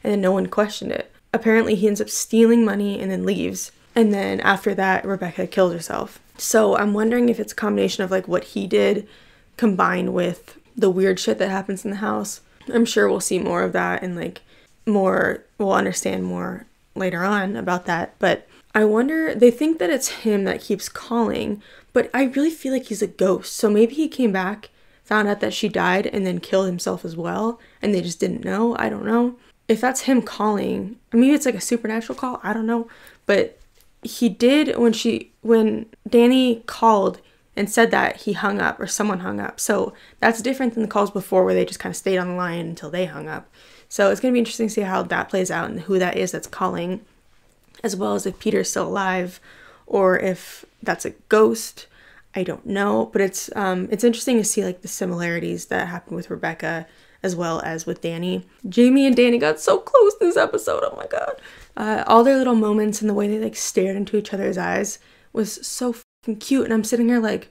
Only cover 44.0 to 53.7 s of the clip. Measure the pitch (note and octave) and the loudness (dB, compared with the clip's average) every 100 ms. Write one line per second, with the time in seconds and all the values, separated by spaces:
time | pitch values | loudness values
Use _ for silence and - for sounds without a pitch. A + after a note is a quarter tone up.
44 | G3 G3 B3+ B3 A3+ - A3 G#3+ F#3+ F#3 | 2 2 2 2 0 -2 -4 -2 -2 -4
45 | F3+ F3 - F#3+ F#3 E3+ - - E3 F#3+ | -2 -4 -2 -4 -2 -4 -6 -8 -2 0
46 | F3+ - F#3 E3 - - F#3 F3 F3 F#3 | 0 -2 -4 -6 -12 -6 -4 -4 -6 -8
47 | - _ _ _ _ _ _ - A3 F#3 | -12 _ _ _ _ _ _ -8 -6 -4
48 | G#3 G#3 F#3+ F3+ G#3+ G3+ F#3 G3 F3+ G3+ | -4 -2 -4 -4 -2 0 -2 -4 -2 -2
49 | F#3+ F#3 F3+ - - - - - - G3+ | -2 -2 -4 -10 -20 -20 -20 -20 -2 2
50 | F#3 F3+ F#3+ F#3 - - - _ - E3 | 4 4 0 -4 -10 -20 -20 _ -6 -4
51 | - - _ G#3+ A3 A3 - - - _ | -6 -12 _ 4 6 2 -8 -16 -20 _
52 | - - _ G3 F3+ - - G3 G3+ A3 | -20 -20 _ -6 -6 -8 -6 -2 2 0
53 | A3+ G3+ G3 - - A3 F#3+ | 0 0 0 -2 -8 -4 -2